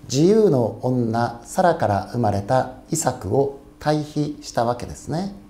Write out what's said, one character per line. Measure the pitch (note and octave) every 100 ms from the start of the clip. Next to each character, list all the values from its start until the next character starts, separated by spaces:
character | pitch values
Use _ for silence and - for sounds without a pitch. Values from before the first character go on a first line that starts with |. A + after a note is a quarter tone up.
自 | - C3 E3+
由 | A3+ G#3
の | C3+ A2 G#2+
女 | B2+ B2+ A#2 A#2 A#2+ -
サ | - -
ラ | F#3
か | D#3+ G#2+
ら | G2 -
生 | A#2+
ま | A2
れ | G2
た | G2+ C3 B2+ - -
イ |
サ | D#3+ C#3
ク | - F#2 B2
を | C#3 - - -
対 | D3+ D3+
比 | D3 D3 D3 -
し | -
た | -
わ | A#2 A#2+
け | -
で |
す | - -
ね。 | D3+ G3+ -